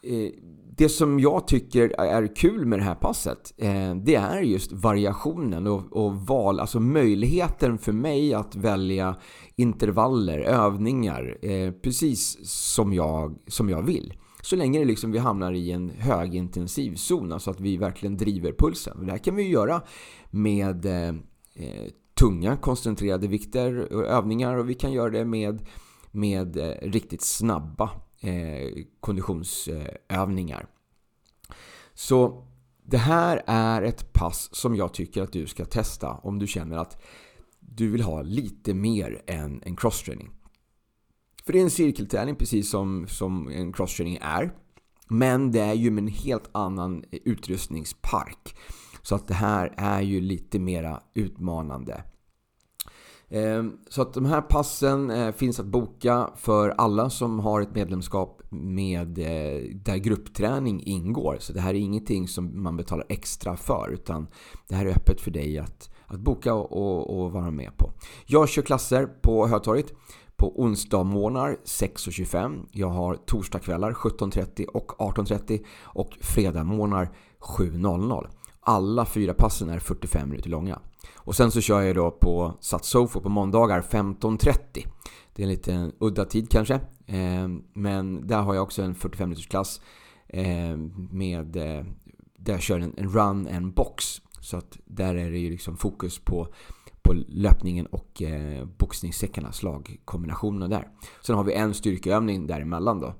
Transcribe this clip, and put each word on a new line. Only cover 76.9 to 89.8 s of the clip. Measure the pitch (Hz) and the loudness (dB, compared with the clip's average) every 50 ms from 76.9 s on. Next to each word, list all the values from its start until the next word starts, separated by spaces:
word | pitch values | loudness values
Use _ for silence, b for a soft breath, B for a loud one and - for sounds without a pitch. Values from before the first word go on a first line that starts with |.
| 101 95 90 87 B B B B B B | 2 0 0 -2 B B B B B B
sju | - - - - 95 85 78 85 | -14 -8 -2 0 0 0 0 0
noll | 92 101 87 87 101 | 2 2 2 2 0
noll. | 120 120 71 - - - B B B B B | 0 -2 -4 -4 -10 -14 B B B B B
Alla | - - 113 101 92 101 113 120 117 | 2 4 4 4 4 2 2 2 0
fyra | - - 107 101 90 90 | 0 0 0 0 2 6
passen | 110 117 110 - - 107 80 | 6 6 6 4 0 -4 -4
är | 82 87 | -4 -6
fyrtiofem | - - 87 - - 76 - 78 69 69 | -4 -6 -6 -6 -4 -2 -2 -2 -2 -2
minuter | 71 - - 85 | -6 -6 -4 -4
långa. | 82 76 85 98 - - - - - B B B B | -4 -4 -4 -4 -6 -8 -12 -18 -20 B B B B
Och | B B - 104 | B B -4 4
sen | - 127 113 | 4 4 6
så | 107 117 | 4 2
kör | 101 - 104 101 | 2 4 4 4
jag | 98 95 90 | 4 2 2
då | 90 87 85 | 2 2 2
på | - - - 90 85 85 87 82 82 - | 6 6 6 6 6 2 0 -2 -4 -8
Sats | - - - 85 - - | -4 -4 -4 -2 -2 4
Sofo | - 123 123 117 - 107 | 4 4 4 4 0 -4
på | 87 98 | -2 0
måndagar | 104 104 98 98 98 113 117 110 95 90 | 0 2 2 4 4 4 6 6 4 0
femton | 87 - - 107 101 98 95 - - 110 113 107 | 0 0 0 0 0 0 -2 -2 -2 -2 0 4
trettio. | - 147 135 - - - _ - - - B B B B B B B B - | 4 6 4 4 0 -2 _ -10 -10 -10 B B B B B B B B -8
Det | - | -4
är | 101 | -2
en | 98 | -2
lite | 92 87 - - 90 90 87 82 - _ | -2 -2 -2 -2 -2 -2 -2 -4 -4 _
udda | - 110 98 101 98 | -2 0 0 0 -2
tid | - - 110 110 - | 0 0 -2 2 4
kanske. | - 110 110 107 131 135 - - - - - | 4 4 4 4 0 0 0 -6 -14 -20 -10
Eh, | - 101 92 92 90 90 92 92 92 90 78 - - | -6 -4 -2 0 0 0 -2 -2 -4 -6 -8 -10 -12
men | _ 101 101 101 98 95 95 95 92 78 64 | _ -4 -2 -2 -2 -2 -2 -4 -6 -6 -4
där | 95 117 107 | -2 0 0
har | 101 101 98 | 2 2 0
jag | 95 | 0
också | 98 - - - | -2 -2 -2 -4
en | 98 92 90 | -4 -4 -4
fyrtiofem | - - 95 - - 98 90 | -4 -6 -8 -4 -4 -4 -4
minuters | 85 80 80 - | -4 -6 -8 -4
klass, | - 95 98 - - - | -2 -2 -2 -4 -8 -12